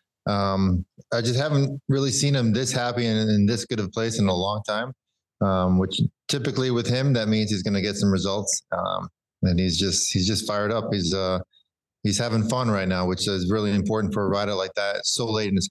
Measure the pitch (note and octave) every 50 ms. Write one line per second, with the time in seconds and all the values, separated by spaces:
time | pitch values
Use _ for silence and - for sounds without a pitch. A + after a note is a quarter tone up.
0 | _ _ _ _ - G#2 G#2 G2+ G2 G2 G2 F#2+ G2 F#2+ F2+ F2 F2+ _ _ -
1 | - - - A#2+ A2+ A#2+ B2 B2 C#3+ D#3 D3 C#3 C#3 C3+ C#3 C#3 _ - C3+ C3+
2 | C#3 C3+ A#2 - D3 C#3+ C#3 C3+ A#2+ A2+ G#2 B2 C3+ B2+ - C3 A#2+ B2 A#2 A#2+
3 | A#2+ A#2 A2 A2 A2 A2 G#2+ G#2 G2+ G2+ A#2+ A2+ - - B2+ A2 G2+ F2 - A2+
4 | A2+ A#2 A2 - G#2 G2 F#2 F2 F#2 G2 G#2 G#2+ G#2 - G#2 G#2+ A#2+ C3 C3 _
5 | _ _ _ _ _ _ _ - G#2 G2 F#2+ F#2 F#2 F#2 F#2 F#2 F#2+ F#2+ - -
6 | - - _ _ _ - - C#3 A#2 C#3+ - C3 C3 B2+ B2 A#2+ A2+ A2+ A#2+ B2+
7 | C3+ C#3+ C3 A#2 A2 G#2+ G#2+ G#2+ A2 G2 G#2+ F#2+ F2+ A2 G2+ G2 F#2 G#2 G2 G2+
8 | - G2+ G2 F#2 E2+ G2 F#2+ G#2 G2 - - - - - - F2+ F2 - - -
9 | - F2 _ _ _ _ _ - - F#2 F2 E2+ F#2 F#2 E2 D#2+ G2 F#2+ F2 -
10 | - - - G2 F2+ G2 A2 - - - G#2 G2+ G#2 G#2 A2+ A2+ G2+ - - G#2
11 | F#2 E2 F#2 F#2+ F#2+ F#2 F#2 F2+ F2+ _ _ _ _ _ _ _ _ _ _ _
12 | - G#2+ G2+ - A#2+ A#2+ A2 A2+ G#2+ A2+ B2+ B2+ B2+ A#2 G#2+ G2 F#2+ F#2 F#2 F2+
13 | F2+ F2+ F#2 F2+ - G#2 G2 F#2+ F2+ F2 G#2 A2 G#2 G#2 G2+ G#2 F2+ G2+ G#2+ A2
14 | G#2 G2+ G2+ A2 G2+ F#2+ G2 G2+ G#2 G2+ G#2 F#2 F#2+ F#2+ - G#2 G2+ G2+ G2+ G#2
15 | - - - - A#2+ A2+ G#2+ G#2+ G#2+ G2+ G2 F#2+ F2 -